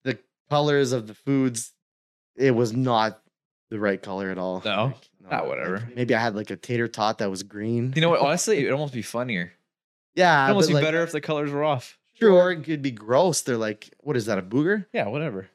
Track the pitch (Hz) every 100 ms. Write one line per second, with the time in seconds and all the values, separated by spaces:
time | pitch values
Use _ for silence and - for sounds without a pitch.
0 | 131 120 _ _ - 147 147 143 131 123
1 | 107 104 139 139 131 117 - _ _ _
2 | _ _ _ - 135 117 117 120 127 117
3 | 110 - _ _ _ _ _ 110 104 95
4 | 101 95 98 92 92 92 107 98 123 120
5 | _ _ 95 90 76 65 82 98 117 123
6 | 120 113 117 104 107 95 - 120 117 -
7 | 107 110 101 92 101 104 110 120 127 135
8 | 165 147 139 175 - 190 113 135 147 127
9 | 101 117 127 98 87 _ _ _ _ _
10 | _ 165 180 151 135 202 160 147 156 160
11 | 165 151 156 151 147 143 151 131 - -
12 | _ - 226 180 180 170 147 160 135 113
13 | 107 131 185 156 - 117 110 107 - _
14 | 143 127 107 98 92 120 160 214 180 226
15 | 104 139 156 95 95